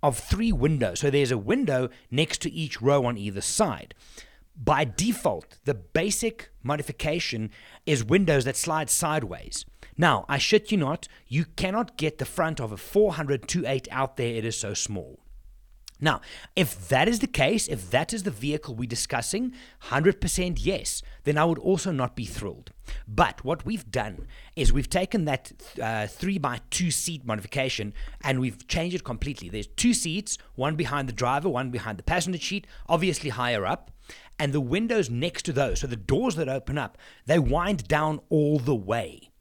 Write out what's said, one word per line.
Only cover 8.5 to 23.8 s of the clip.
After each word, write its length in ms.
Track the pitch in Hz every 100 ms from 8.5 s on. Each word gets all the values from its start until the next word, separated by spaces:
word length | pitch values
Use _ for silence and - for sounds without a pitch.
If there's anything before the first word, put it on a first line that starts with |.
| 131
slide 340 | - 156 147
sideways. 760 | - 165 156 113 80 - - - - - -
Now, 280 | 165 117 -
I 100 | 139
shit 340 | - 214 208
you 60 | 208
not, 280 | 139 160 - - _
you 160 | 135
cannot 520 | 165 - 185 202 240 -
get 220 | 151 151
the 60 |
front 360 | 127 - 160 147
of 120 | 117
a 40 | 101
four 360 | - 202 208
hundred 340 | 151 147 139 -
two 180 | 175
eight 220 | 123 135 -
out 240 | 127 135 -
there. 180 | 120
It 100 | 117
is 140 | 110 110
so 160 | 104
small. 460 | 104 - 101 85 127 - - - - - - - -
Now, 200 | 151 - - - - -
if 320 | 165 - -
that 200 | 131 175
is 120 | 233
the 80 | -
case, 400 | - 139 220 -
if 220 | 139 90
that 220 | 123 165
is 120 | 226
the 80 | 190
vehicle 420 | 110 135 151 -
we're 140 | 113 123
discussing, 640 | 117 - 135 - 202 254 - - -
hundred 420 | - 127 160 -
percent 380 | 190 - 180 170
yes, 440 | - 196 - - - -
then 160 | - 147
I 60 |
would 140 | 165 165
also 340 | - 190 190
not 240 | 147 123 -
be 80 |
thrilled. 480 | 113 - 101 62 - - - - -
But 380 | 107 101 -
what 200 | 127 165
we've 240 | - 214